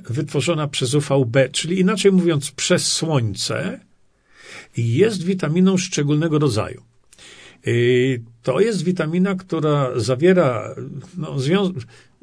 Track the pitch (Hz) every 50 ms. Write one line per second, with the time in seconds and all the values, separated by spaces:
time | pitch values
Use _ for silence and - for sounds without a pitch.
0 | - - 113 143 - - - 143 - 175 170 156 151 147 - - 139 120 139 147
1 | 147 - 139 139 131 113 117 135 131 127 - - - 156 185 190 180 196 220 190
2 | - 196 190 185 170 175 160 139 - - - - - - 180 151 - - - -
3 | 165 165 151 131 117 104 95 - - - 110 113 151 190 262 - - _ _ _
4 | _ _ _ _ _ _ _ - - - - - - - - 123 117 117 117 151
5 | 202 233 208 180 160 185 196 190 165 147 156 180 185 190 190 180 - - - 156
6 | 147 143 151 151 165 165 151 147 151 135 104 107 90 85 - - - _ _ _
7 | _ _ _ - - - - - - - - _ - 117 117 120 120 123 127 123
8 | 127 135 127 117 113 - - _ - 135 127 170 208 233 214 180 151 180 180 175
9 | 156 151 165 180 185 202 190 185 - - 175 160 147 151 147 143 135 123 123 123
10 | 110 123 131 120 165 180 190 180 160 127 120 107 107 - - - 127 135 143 139
11 | - - - 185 - - 143 139 127 143 180 208 202 185 185 127 113 - - -
12 | - _ _ _